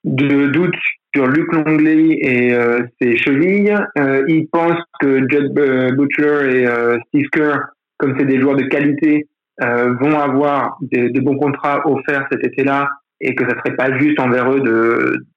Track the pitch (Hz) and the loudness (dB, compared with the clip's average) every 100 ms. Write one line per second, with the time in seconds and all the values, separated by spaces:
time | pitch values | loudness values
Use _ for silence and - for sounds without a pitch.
0 | 165 135 143 139 143 147 175 - - - | -4 -2 0 2 0 0 -2 -2 -6 -8
1 | _ 139 131 147 170 165 156 156 156 156 | _ -2 0 0 0 -2 0 2 2 4
2 | 160 156 135 123 123 120 120 120 123 _ | 4 2 0 0 2 2 0 0 -4 _
3 | 123 113 - 139 180 202 202 208 190 151 | 0 0 0 2 2 2 2 0 -2 -2
4 | 139 135 139 160 - 170 170 170 - - | 0 0 2 0 0 0 0 -2 -6 -4
5 | 143 135 131 147 139 139 139 131 127 131 | 0 2 2 0 0 0 2 2 0 0
6 | 143 - 147 147 135 127 123 120 120 120 | 0 0 0 2 2 2 2 0 0 0
7 | - 147 143 160 151 143 - _ _ _ | -2 -2 -2 0 0 -2 -6 _ _ _
8 | 139 127 135 131 139 139 131 151 147 147 | -2 0 0 2 2 0 0 0 0 2
9 | 156 151 151 _ _ - 120 120 123 123 | 2 0 -2 _ _ -6 -2 0 0 0
10 | 143 151 143 131 143 143 120 - 131 127 | 0 0 0 0 0 0 -2 -6 -4 -2
11 | 120 127 131 135 147 139 147 143 160 131 | 0 0 0 0 -2 -2 -2 -2 0 -2
12 | 135 143 135 123 131 135 135 139 143 - | -2 -4 -4 -4 -4 -2 0 0 -2 -8
13 | _ _ 131 127 123 120 131 127 131 127 | _ _ -6 -2 -4 -2 -4 -2 -2 0
14 | 151 147 127 127 123 139 127 113 117 117 | 0 0 0 0 2 0 2 2 2 0
15 | 127 - 131 | -2 -4 -10